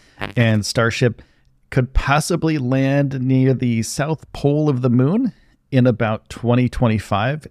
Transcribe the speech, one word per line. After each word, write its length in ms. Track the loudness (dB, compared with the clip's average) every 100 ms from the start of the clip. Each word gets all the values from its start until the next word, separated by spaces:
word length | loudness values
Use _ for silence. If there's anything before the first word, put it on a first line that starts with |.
| _ -12 -6 0
And 260 | 2 2
Starship 600 | 0 -2 0 2 0 -2 -14 _ _ _ -4
could 240 | -2 0 0
possibly 640 | 2 0 0 -2 -2 -2
land 600 | 0 0 2 2 0 -2
near 360 | 0 2 4 2
the 260 | 0 -2
south 500 | -4 -4 -4 -6 -8
pole 380 | -4 -2 0 0
of 140 | 0
the 80 | 2
moon 420 | 2 2 0 -2 -6 _ _ -4
in 160 | 2 2
about 420 | 2 -2 -4 -10
twenty 400 | -6 0 2 0
twenty-five 800 | 0 0 0 -2 -2 -2 -6 -6